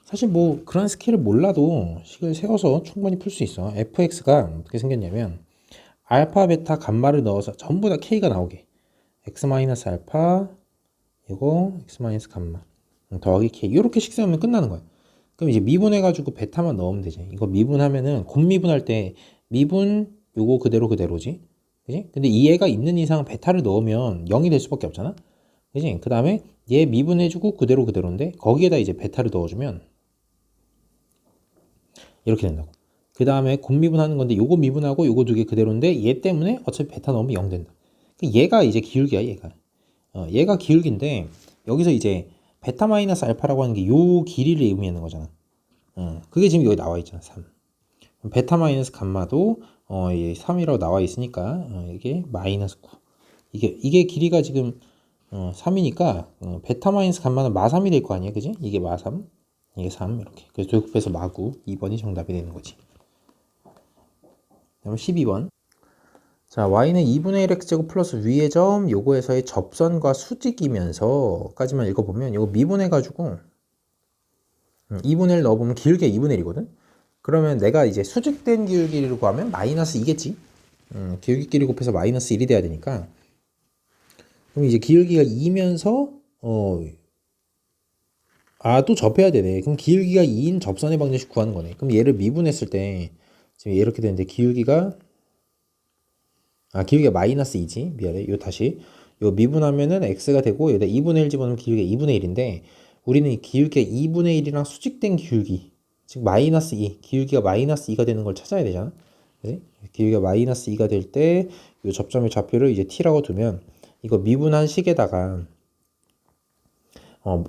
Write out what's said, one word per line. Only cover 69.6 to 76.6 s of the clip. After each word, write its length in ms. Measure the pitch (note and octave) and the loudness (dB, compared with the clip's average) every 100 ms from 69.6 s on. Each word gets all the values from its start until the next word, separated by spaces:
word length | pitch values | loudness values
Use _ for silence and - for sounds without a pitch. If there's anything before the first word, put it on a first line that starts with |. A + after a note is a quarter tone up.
| - - E3 E3+ C#3+ | -6 -2 0 0 0
수직이면서까지만 1700 | C3+ - A#3+ B3 A#3+ D3 A2 F2 - A2 C#3 A#2 E2+ - - C3 C#3 G#2 | -2 -6 -6 -6 -2 -2 -2 -4 -2 0 2 0 -2 -6 -6 -4 -2 -2
읽어보면 440 | G2 G2+ G2+ C3 | -2 -2 -4 -4
요거 180 | G#2 G#2+ | -2 -2
미분해가지고, 840 | G#2 D3+ G3 F#3 D3+ C3 - D#3+ E2+ _ _ _ _ _ _ _ _ _ _ _ _ _ _ _ | 2 2 2 0 0 -2 -8 -8 -8 _ _ _ _ _ _ _ _ _ _ _ _ _ _ _
음, 80 | G2 | -8
이분의 340 | C3+ E3 F3+ F3 | -2 2 2 2
일 60 | |
넣어보면 320 | B2+ A2 A#2+ A#2+ | 4 2 0 0
기울기가 320 | D3 F3 D3+ | 2 4 4
이분의 280 | G#2 - G#2 | 2 0 0
일이거든? 340 | E2+ A2+ | -2 -6